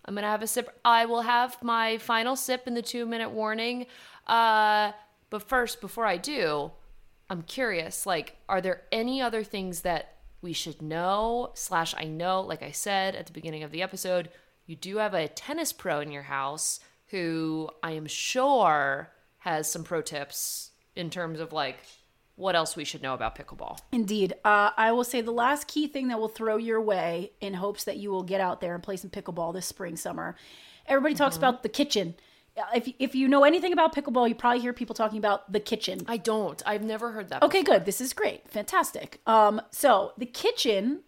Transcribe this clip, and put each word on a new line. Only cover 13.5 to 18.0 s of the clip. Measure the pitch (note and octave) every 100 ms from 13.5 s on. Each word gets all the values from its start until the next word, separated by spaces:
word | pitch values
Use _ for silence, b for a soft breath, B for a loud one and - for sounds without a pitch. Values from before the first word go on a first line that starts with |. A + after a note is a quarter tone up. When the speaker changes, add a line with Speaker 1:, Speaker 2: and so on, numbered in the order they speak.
| D#3
Speaker 1:
of | D3+
the | D#3
episode, | F#3 F#3+ F#3 F3+ E3 b b b -
you | D#3+
do | F3+ G#3
have | G#3+ F#3
a | D3+
tennis | - - D#4 D#4+
pro | - F#3 D3
in | D3
your | C#3+
house | C#3 C#3 C3+ D#3 - - b b _
who | F#3+ E3+ D#3+ D#3+ D#3 D#3 -
I | E3
am | D#3+